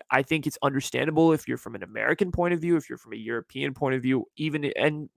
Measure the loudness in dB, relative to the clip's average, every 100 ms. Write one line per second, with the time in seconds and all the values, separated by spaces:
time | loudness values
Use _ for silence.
0 | 0 0 2 0 -2 0 0 0 -2 -2
1 | 0 4 6 4 0 -8 -8 -12 -10 -2
2 | 0 2 0 0 0 0 2 0 0 -10
3 | -12 -10 -6 -6 -6 -6 -6 -2 0 0
4 | 2 0 0 -4 -4 -2 -2 0 0 0
5 | -6